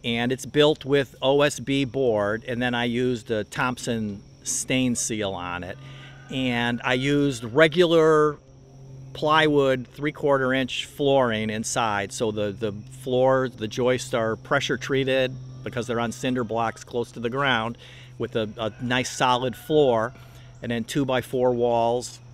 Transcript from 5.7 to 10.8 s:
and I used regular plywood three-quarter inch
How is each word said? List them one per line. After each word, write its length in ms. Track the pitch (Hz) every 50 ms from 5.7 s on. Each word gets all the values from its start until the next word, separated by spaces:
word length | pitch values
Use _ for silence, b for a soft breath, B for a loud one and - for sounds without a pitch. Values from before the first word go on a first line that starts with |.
| 101 B B B B B B B B B B -
and 500 | 156 131 131 127 120 120 120 120 120 117 -
I 100 | 131 127
used 500 | 127 131 143 143 147 143 143 131 113 123
regular 960 | 113 110 147 160 160 143 175 180 160 170 165 156 160 156 151 151 151 147 - _ - - - - - - - - - - - - - -
plywood 760 | - 156 151 156 160 156 156 147 143 139 135 131 131 120
three-quarter 680 | - - - 143 151 151 - 151 147 139 135 131 127 131
inch 320 | 131 131 123 - -